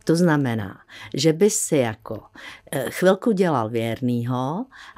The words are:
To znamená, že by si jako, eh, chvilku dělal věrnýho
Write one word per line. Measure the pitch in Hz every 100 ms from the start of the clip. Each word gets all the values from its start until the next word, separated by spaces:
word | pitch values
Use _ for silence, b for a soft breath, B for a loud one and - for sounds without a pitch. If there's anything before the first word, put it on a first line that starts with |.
To | - 165
znamená, | 175 147 131 113 101 - - B B
že | 143 160
by | 160 202
si | - - 151
jako, | 117 107 - 104 - - B B -
eh, | 143 117
chvilku | - 180 190 -
dělal | 190 180 139 110
věrnýho | 117 113 113 123 120 120 127 131 175 262 B B